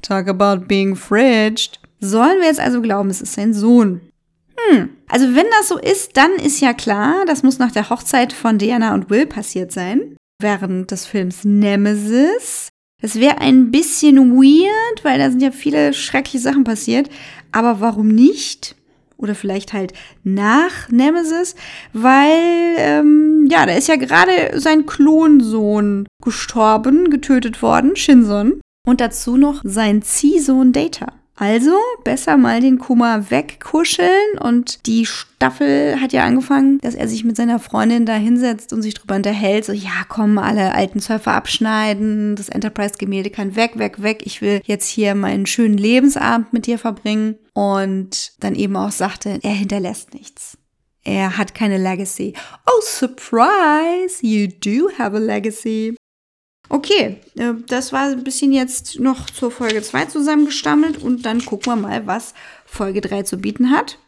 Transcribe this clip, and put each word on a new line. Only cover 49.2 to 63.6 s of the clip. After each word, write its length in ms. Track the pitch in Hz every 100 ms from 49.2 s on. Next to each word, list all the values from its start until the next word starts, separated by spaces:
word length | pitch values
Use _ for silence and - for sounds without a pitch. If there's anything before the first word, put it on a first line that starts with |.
| 208 196
er 120 | 196
hinterlässt 600 | 202 196 202 185 214 -
nichts. 440 | - - - - - _ _ _ _ -
Er 320 | 196 196 180
hat 180 | 196 -
keine 220 | 214 196
Legacy. 560 | 185 185 190 - 180 - - - -
Oh, 140 | 480
surprise, 1400 | 427 - 254 254 - 226 254 403 214 202 330 359 370 -
you 300 | 226 214 202 -
do 300 | 196 226 370 359
have 180 | 220 208
a 40 |
legacy. 760 | 220 208 208 208 226 220 220 233 _ _ _ _ _ _ _
Okay, 460 | 277 - 392 220 196 _ -
äh, 180 | 240 233 233
das 260 | 247 262
war 180 | 269 277
ein 120 | 262
bisschen 280 | 262 262 277
jetzt 480 | 269 254 - - -
noch 280 | 262 254 151
zur 220 | - 247
Folge 320 | 240 240 220
zwei 240 | 214 254 311
zusammengestammelt 960 | 302 285 302 294 - 302 294 320 294
und 240 | - 247 240
dann 180 | 233
gucken 300 | - 208 -
wir 20 | 233
mal, 300 | 202 214 208
was 300 | 202 - - - -
Folge 380 | _ - 196 196
drei 220 | 190 196
zu 140 | 196 185
bieten 340 | 202 208